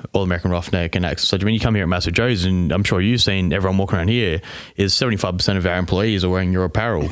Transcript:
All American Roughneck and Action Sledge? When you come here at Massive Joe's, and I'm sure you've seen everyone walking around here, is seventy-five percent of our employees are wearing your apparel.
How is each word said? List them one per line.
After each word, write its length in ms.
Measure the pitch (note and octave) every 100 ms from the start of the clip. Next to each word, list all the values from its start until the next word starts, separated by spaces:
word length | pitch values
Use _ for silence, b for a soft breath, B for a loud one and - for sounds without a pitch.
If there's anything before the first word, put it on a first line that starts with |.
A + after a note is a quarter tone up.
| -
All 100 | G#2
American 260 | F#2 F2 F#2
Roughneck 460 | F2 E2+ F#2 E2+ F2+
and 100 | F2
Action 220 | - -
Sledge? 160 | F#2+
When 100 | G2+
you 60 | A2
come 160 | A#2 G#2+
here 80 |
at 40 | F2
Massive 240 | F2+ -
Joe's, 300 | F2 A#2+ G#2+ F#2
and 260 | F#2 F2
I'm 120 | F2
sure 160 | F#2+ F#2+
you've 220 | G2 A#2+
seen 320 | G#2+ F#2+ F2+
everyone 240 | F2+ F#2 F#2+
walking 200 | G2 F#2+
around 80 | F2
here, 340 | A#2+ G#2 D#2+ B B B -
is 180 | G2 -
seventy-five 420 | B2+ G2+ F#2+ F2+
percent 220 | - G2
of 60 | F2
our 100 | F2+
employees 460 | F2 F#2 A2 G2+
are 60 | F2+
wearing 220 | F#2 F#2
your 120 | F#2
apparel. 440 | F#2 F#2+ A2+ F#2 E2